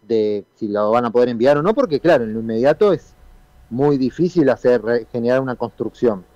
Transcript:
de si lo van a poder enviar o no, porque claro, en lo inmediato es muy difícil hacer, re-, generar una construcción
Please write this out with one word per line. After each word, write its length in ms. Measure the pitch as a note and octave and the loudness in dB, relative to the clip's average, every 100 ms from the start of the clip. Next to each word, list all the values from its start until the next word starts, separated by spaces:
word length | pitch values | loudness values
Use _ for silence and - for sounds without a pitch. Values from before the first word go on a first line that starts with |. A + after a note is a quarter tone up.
| G#2 | _
de 380 | A2+ G#2+ G#2 F#2+ _ | -2 0 -4 -10 _
si 120 | G#2+ | -6
lo 220 | G#2 G#2+ | -2 0
van 140 | A#2 A#2+ | 0 0
a 60 | |
poder 180 | A#2 B2 | 0 0
enviar 280 | A#2 B2 D3 | 0 0 2
o 40 | |
no, 120 | E3 A3+ | 0 0
porque 240 | B3 C#3+ | -2 0
claro, 240 | F3 D#3 | 2 0
en 100 | A2+ | 0
lo 60 | A2 | -6
inmediato 520 | A2+ A2+ C3 D#3 G#3 | -6 0 0 2 0
es 220 | F3 - _ - - _ _ - | 0 -6 _ -20 -20 _ _ -12
muy 300 | A#2 D3 C#3 | -2 0 0
difícil 500 | B2+ - F3 F3 C3+ | -2 -2 -2 2 2
hacer, 320 | A2+ B2+ B2 | 2 2 2
re-, 240 | G#2+ A#2+ A2+ | 0 -4 -4
generar 300 | B2 A#2 C3 | -4 0 0
una 140 | C3 A#2+ | -2 -6
construcción 720 | A#2 _ A2+ - B2 G2+ F2 | -8 _ -10 -2 -2 -2 -10